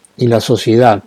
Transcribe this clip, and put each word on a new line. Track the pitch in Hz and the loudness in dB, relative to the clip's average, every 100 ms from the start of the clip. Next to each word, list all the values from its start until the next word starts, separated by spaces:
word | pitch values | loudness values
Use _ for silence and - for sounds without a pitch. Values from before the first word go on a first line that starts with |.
| _ - | _ -6
y | 123 | -2
la | 113 | 0
sociedad | - 113 - 113 123 101 | -2 -4 0 2 2 0